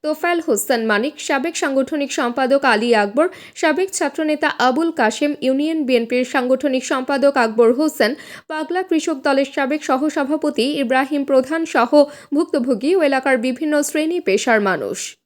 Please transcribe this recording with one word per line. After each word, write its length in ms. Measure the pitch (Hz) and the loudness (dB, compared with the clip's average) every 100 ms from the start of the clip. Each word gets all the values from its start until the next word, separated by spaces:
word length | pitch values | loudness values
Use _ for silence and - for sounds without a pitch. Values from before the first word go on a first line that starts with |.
তোফায়েল 360 | 302 302 349 339 320 | -4 -2 -2 -2 0
হোসেন 340 | 208 - 240 220 | -2 0 0 2
মানিক, 240 | 208 269 - - | 0 0 -6 -2
সাবেক 280 | 277 311 330 | -2 -2 -4
সাংগঠনিক 480 | 320 269 269 302 285 - | -2 0 0 -2 -4 -2
সম্পাদক 420 | 254 247 254 277 277 | -2 0 2 2 4
আলী 240 | 214 240 220 | 2 4 2
আকবর, 240 | 202 233 349 - - - | 2 0 0 -2 -20 -2
সাবেক 340 | 320 311 381 - | 0 0 -2 -2
ছাত্রনেতা 520 | 294 285 311 302 302 - 254 | -4 -2 -2 0 -2 0 0
আবুল 220 | 254 330 | 2 -2
কাশেম, 400 | 320 220 226 294 285 | 0 0 0 -2 0
ইউনিয়ন 380 | 254 269 302 320 254 | -2 0 0 -2 0
বিএনপির 380 | 240 226 247 254 | 0 2 -2 0
সাংগঠনিক 500 | 269 247 262 294 262 254 | -2 0 0 0 -2 -2
সম্পাদক 420 | 277 262 277 277 277 226 | -4 -2 2 2 4 0
আকবর 240 | 220 226 | 4 4
হোসেন, 380 | 247 311 - 220 269 - - _ | 4 0 0 -2 -2 -12 -20 _
পাগলা 340 | 311 311 359 | -8 -4 -4
কৃষক 340 | 370 320 320 285 285 | -2 -2 -2 -2 0
দলের 220 | 269 277 285 | 0 0 -2
সাবেক 260 | 269 302 - | -2 -2 0
সহসভাপতি 760 | 262 302 320 269 302 302 294 247 294 | 0 0 -2 -2 -2 -2 -2 -2 -2
ইব্রাহিম 380 | 240 262 277 294 277 | 0 0 0 -2 2
প্রধান 320 | 262 262 320 330 | 0 2 -4 -2
সহ 260 | 269 247 294 285 - - | 0 4 4 4 0 -4
ভুক্তভোগী 580 | 285 330 294 247 220 269 370 | -2 0 -2 0 0 2 2
ও 40 | 294 | 2
এলাকার 280 | 269 277 254 | 2 2 0
বিভিন্ন 360 | 254 247 311 294 294 | 0 -2 0 0 0
শ্রেণী 320 | 302 311 349 349 | -2 -2 -2 0
পেশার 320 | 196 - 220 | 0 2 2
মানুষ। 380 | 202 170 101 - - - | 2 -2 -4 -8 -10 -16